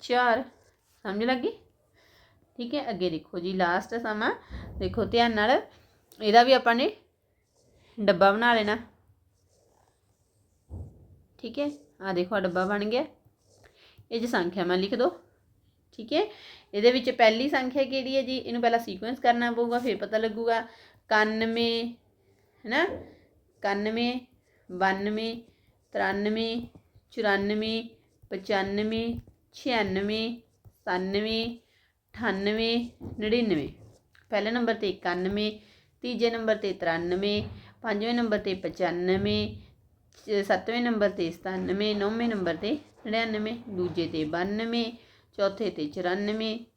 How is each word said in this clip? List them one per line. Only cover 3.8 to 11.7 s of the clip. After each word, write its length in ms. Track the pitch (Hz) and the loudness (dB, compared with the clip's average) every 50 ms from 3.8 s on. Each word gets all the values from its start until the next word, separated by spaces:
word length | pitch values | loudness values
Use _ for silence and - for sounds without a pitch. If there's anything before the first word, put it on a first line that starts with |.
| 214 - 233 | -2 -4 -6
ਸਮਾਂ 380 | 233 233 220 214 208 226 285 494 - - - - - - - - - | -4 -4 -4 -2 0 0 -2 -2 -4 -8 -14 -14 -12 -12 -12 -8 -6
ਦੇਖੋ 260 | - - - 233 233 | -6 -4 -2 -2 -2
ਧਿਆਨ 300 | 196 233 233 233 233 220 | 2 4 4 4 4 4
ਨਾਲ, 260 | 208 208 233 269 403 - - - - _ _ _ _ _ _ - - | 2 4 4 4 2 2 -4 -16 -20 _ _ _ _ _ _ -12 -2
ਇਹਦਾ 240 | 214 208 208 233 240 | 2 8 8 10 10
ਵੀ 100 | 262 269 | 10 6
ਆਪਾਂ 220 | 247 254 233 233 | 6 6 4 4
ਨੇ 160 | 233 285 427 - - _ _ _ _ _ _ _ _ _ _ _ _ _ _ _ _ _ _ _ | 4 2 0 -2 -6 _ _ _ _ _ _ _ _ _ _ _ _ _ _ _ _ _ _ _
ਡੱਬਾ 340 | - 202 196 190 170 196 196 | 0 2 2 6 6 6 6
ਬਣਾ 220 | 202 220 240 240 233 | 6 6 4 4 4
ਲੈਣਾ, 240 | 220 208 208 214 233 - - _ _ _ _ _ _ _ _ _ _ _ _ _ _ _ _ _ _ _ _ _ _ _ _ _ _ _ _ _ _ _ _ _ _ _ _ - - - - - - - - - - _ _ _ - | 4 2 0 -2 -2 -4 -12 _ _ _ _ _ _ _ _ _ _ _ _ _ _ _ _ _ _ _ _ _ _ _ _ _ _ _ _ _ _ _ _ _ _ _ _ -14 -12 -12 -14 -16 -20 -20 -20 -20 -20 _ _ _ -14
ਠੀਕ 200 | - 226 233 285 | -12 -8 -6 -4
ਹੈ। 100 | 285 294 | -4 -4